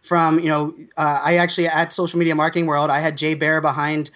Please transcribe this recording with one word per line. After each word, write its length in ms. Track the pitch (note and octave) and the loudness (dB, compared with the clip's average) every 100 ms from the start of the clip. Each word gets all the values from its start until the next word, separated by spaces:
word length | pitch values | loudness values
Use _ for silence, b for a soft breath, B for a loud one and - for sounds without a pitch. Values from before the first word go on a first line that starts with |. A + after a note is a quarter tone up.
from, 380 | - E3+ D#3+ D#3+ | -2 2 4 2
you 80 | E3 | 2
know, 260 | D3+ D3+ D3 - - | 0 -2 -8 -10 -2
uh, 240 | D3+ C#3 | 0 0
I 120 | D3 F3 | 2 2
actually, 320 | F3 - E3+ | 2 0 0
at 240 | D#3 E3+ | 0 -2
Social 260 | - E3+ E3+ | -2 -2 0
Media 160 | E3 | 0
Marketing 320 | D3+ D#3+ E3+ E3 | 0 0 0 0
World, 240 | D3 D3+ | 0 2
I 80 | C#3+ | 0
had 180 | D#3+ D3 | 0 -2
Jay 180 | D#3 | -4
Baer 260 | D3+ D3+ D#3+ | 0 0 0
behind, 500 | D3+ C#3 D3 D3+ C#3+ | 0 -2 -2 -4 -6